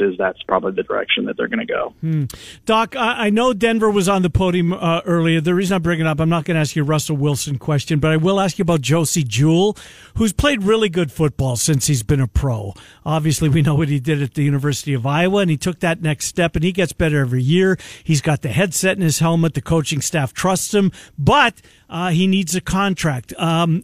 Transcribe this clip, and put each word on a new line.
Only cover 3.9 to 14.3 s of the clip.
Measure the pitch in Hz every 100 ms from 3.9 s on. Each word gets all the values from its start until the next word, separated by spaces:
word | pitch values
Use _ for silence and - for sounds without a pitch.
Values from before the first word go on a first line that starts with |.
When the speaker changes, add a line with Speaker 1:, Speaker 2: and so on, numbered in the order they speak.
Speaker 2:
was | 208 185
on | 196
the | 180
podium, | - 185 180 170
uh, | 185 170 165
earlier. | - 170 165 165
The | 156
reason | 180 190
I | 190
bring | 165 165
it | 160
up, | 151
I'm | 160
not | 170
gonna | 151 165
ask | 151 160
you |
a | 143
Russell | 151 - 147
Wilson | 147 139 147 135
question, | - 143 - 156
but | 156
I | 160
will | 175 196
ask | 190 -
you |
about | 170 165
Josie | 120 165 156 185
Jewell, | 131 107 151 165 202 208 - - - -
who's | 220
played | - 285 269
really | 196 220 214
good | 170 160
football | - 156 - 131 120
since | - 143 -
he's | 135
been | 110 143
a | 131
pro. | - 139 113 101 - - -
Obviously, | 156 156 156 147 160
we | 156
know | 147
what | 147 151
he | 143
did | 131 147
at | 139